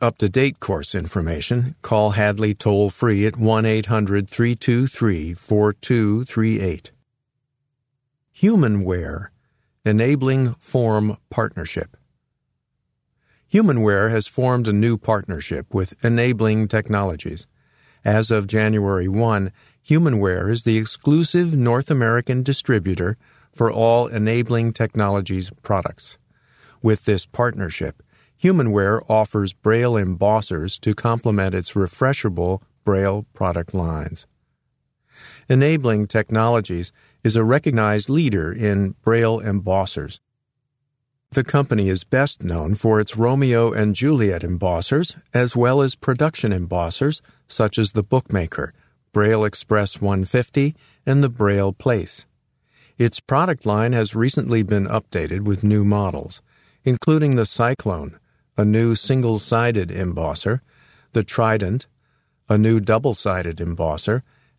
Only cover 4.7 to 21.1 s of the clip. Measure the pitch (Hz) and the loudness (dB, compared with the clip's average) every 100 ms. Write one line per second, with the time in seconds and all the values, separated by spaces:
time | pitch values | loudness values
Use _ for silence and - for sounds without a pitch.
4.7 | 120 131 - 113 85 78 85 - 107 107 | 0 0 0 -2 0 -6 -10 0 2 2
5.7 | 104 - 120 104 107 131 113 110 107 95 | 0 -2 0 2 0 -2 -2 0 0 -4
6.7 | 73 - _ _ _ _ _ _ _ _ | -6 -12 _ _ _ _ _ _ _ _
7.7 | _ _ _ _ _ _ - 196 220 120 | _ _ _ _ _ _ 0 2 4 4
8.7 | 104 92 90 80 - 98 _ _ _ _ | 2 0 -4 -4 -8 -12 _ _ _ _
9.7 | _ 110 107 123 143 131 135 127 123 - | _ 0 2 2 2 0 0 0 -4 -4
10.7 | 131 113 107 107 - _ - 110 - 82 | 0 2 2 0 -4 _ -4 -4 -6 -8
11.7 | 82 - _ _ _ _ _ _ _ _ | -8 -10 _ _ _ _ _ _ _ _
12.7 | _ _ _ _ _ _ _ _ 202 208 | _ _ _ _ _ _ _ _ 2 4
13.7 | 120 107 98 110 113 - - 127 123 113 | 4 4 4 2 0 -2 -2 0 0 2
14.7 | 104 117 110 - 107 - 78 - 71 - | 2 2 0 0 -2 -2 -8 -6 -8 -4
15.7 | 98 92 - 117 117 123 113 110 107 107 | -4 -4 -2 0 2 0 2 0 2 0
16.7 | 110 - 101 98 82 - - - _ _ | -2 -2 -2 -2 -6 -10 -12 -16 _ _
17.7 | _ _ _ 107 107 110 110 98 110 107 | _ _ _ 0 0 2 -2 0 0 0
18.7 | 107 98 95 92 101 113 104 95 - _ | 0 0 0 -2 0 0 0 -2 -8 _
19.7 | _ - 156 165 110 98 87 95 117 117 | _ 0 2 2 2 2 0 -2 0 0
20.7 | 110 110 - 143 | 0 -2 -4 2